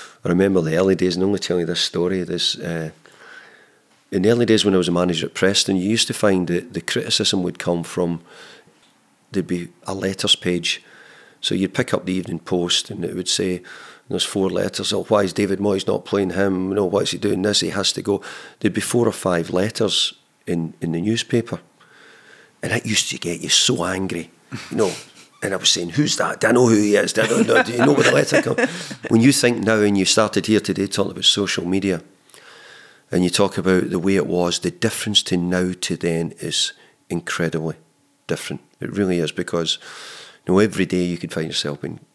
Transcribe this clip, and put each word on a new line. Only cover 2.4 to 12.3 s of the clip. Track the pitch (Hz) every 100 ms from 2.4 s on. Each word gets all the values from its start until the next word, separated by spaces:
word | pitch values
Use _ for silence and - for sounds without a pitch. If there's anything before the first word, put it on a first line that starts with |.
| - -
uh, | 85 82 80 - - - - - - - _ _ _ _ -
in | 98
the | 98
early | 120 117
days | 110
when | 101
I | 95
was | 87
a |
manager | 87 90 82 76
at |
Preston, | - 95 98 - 95
you | 95
used | 110 -
to |
find | 110 104 95 85
that | 87 -
the | 82
criticism | - - 131 - 104 101
would | 90 -
come | - 87
from, | 82 - 87 85 - - - - _ _ _ _ _ _ _
there'd | 98 85
be | 90 87 - -
a |
letters | 98 98 98 104 -
page. | - 87 85 - - - - - - _
So | -
you'd | 98 95
pick | - 123
up | - -
the |
Evening | 92 85